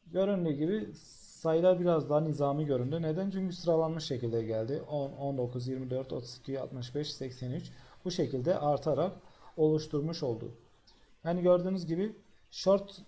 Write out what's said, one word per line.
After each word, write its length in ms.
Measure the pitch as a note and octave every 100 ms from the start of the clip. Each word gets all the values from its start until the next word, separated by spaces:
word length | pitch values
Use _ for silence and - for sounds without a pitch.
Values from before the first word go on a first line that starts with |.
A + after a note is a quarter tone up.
| -
Göründüğü 460 | F3+ G3 G3 E3+
gibi 420 | C#3 D#3 G#3+ G#3 - - - - -
sayılar 360 | D#3+ D#3+ F3+ F3+
biraz 300 | F3 E3 C3
daha 100 | D3
nizami 440 | D#3+ C#3 C#3+ C#3+
göründü. 380 | D3+ B2+ B2+ D#3+
Neden? 280 | D#3+ D#3+ G3
Çünkü 240 | F#3+ F#3+
sıralanmış 500 | F3 E3+ E3 D#3+ E3
şekilde 380 | - B2 A#2 A2+
geldi. 400 | A2 A2 A2+ D3 -
On, 220 | D3 C#3
on 260 | C3+ C#3 C#3
dokuz, 300 | B2 B2 B2
yirmi 220 | C3 C3
dört, 220 | B2+ C3
otuz 240 | D3 A#2+ -
iki, 240 | - C3+
altmış 340 | - C3 B2
beş, 180 | C#3+ D3+
seksen 380 | - C3 - B2+
üç 220 | D3+ F3 - - -
bu 60 | F#3
şekilde 480 | F3 D3 C3 C3+ F#3+
artarak 540 | D3 C#3+ D#3+ C3+ F3+ - - - - -
oluşturmuş 680 | D#3 D#3 D#3 D3+ D3+ E3+
oldu. 300 | C3+ A2 A2 - - _ _ _ _ -
Yani 180 | D#3+ F3+
gördüğünüz 440 | F3+ F3+ F#3 F#3+ D#3+
gibi 260 | E3 G#3 - - - _
short 520 | - F#3 G3 G3 -